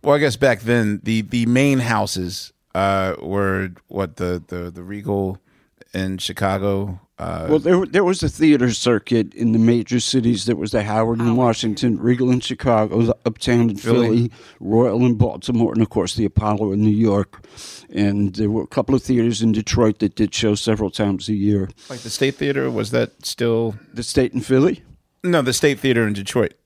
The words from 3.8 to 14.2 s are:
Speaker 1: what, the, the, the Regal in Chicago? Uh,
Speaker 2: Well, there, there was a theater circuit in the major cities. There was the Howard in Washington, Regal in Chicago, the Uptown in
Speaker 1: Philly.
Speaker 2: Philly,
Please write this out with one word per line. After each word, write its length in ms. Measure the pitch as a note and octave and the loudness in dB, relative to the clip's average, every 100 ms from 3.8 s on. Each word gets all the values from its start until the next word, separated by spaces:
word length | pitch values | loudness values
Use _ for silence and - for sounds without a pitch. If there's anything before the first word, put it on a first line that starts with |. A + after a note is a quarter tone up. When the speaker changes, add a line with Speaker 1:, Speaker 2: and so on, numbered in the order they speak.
| _ | _
Speaker 1:
what, 260 | - F#2+ D2 | -6 -6 -4
the, 260 | F2+ F2+ - | -6 -6 -8
the, 240 | F2 F2 | -12 -10
the 120 | F2 | -14
Regal 560 | F2+ G#2 G2+ G2+ G2 F#2+ _ _ _ _ - | -14 -12 -4 -2 -2 -6 _ _ _ _ -12
in 240 | F#2 F#2+ F#2+ | -6 -6 -6
Chicago? 800 | - F#2 G2 G2 G2 G2 G2 F#2 _ _ | -8 -4 -2 0 -2 -2 -4 -10 _ _
Uh, 280 | E2 E2 D#2+ | -10 -8 0
Speaker 2:
Well, 100 | D3+ | 0
there, 260 | D3+ F3+ F#3+ | 4 2 2
there 180 | G#3 | 0
was 200 | F3+ F#3 | 0 0
a 60 | D3+ | -4
theater 420 | - D#3 D3 B2 | 2 4 4 4
circuit 600 | A2 - A2+ - A#2 G#2 - | 0 0 0 2 0 0 0
in 160 | A2+ | 2
the 80 | A2+ | 4
major 400 | A2+ A#2+ G#2+ A#2+ | 4 4 0 -2
cities. 460 | - C3 A#2 A2+ G#2 | 0 0 0 -2 -2
There 100 | G#2 | -2
was 160 | G2 | -2
the 120 | A#2 | -2
Howard 360 | G#2 G#2+ A2+ A2+ | 0 0 0 0
in 160 | A#2 A#2 | 0 2
Washington, 640 | B2 A2+ A2+ G2+ B2 G#2 | 2 0 -2 0 0 0
Regal 320 | A#2 B2 B2+ | 2 2 2
in 80 | B2 | 0
Chicago, 640 | - B2+ C3+ A2+ G#2+ G#2 | -2 -4 2 2 2 0
the 160 | A2+ - - | 0 0 -4
Uptown 440 | A2 - A#2+ A#2 | -4 0 2 2
in 60 | G2 | 0
Speaker 1:
Philly. 320 | G#2 A#2+ A#2 | 0 2 2
Speaker 2:
Philly, 240 | A#2 | 2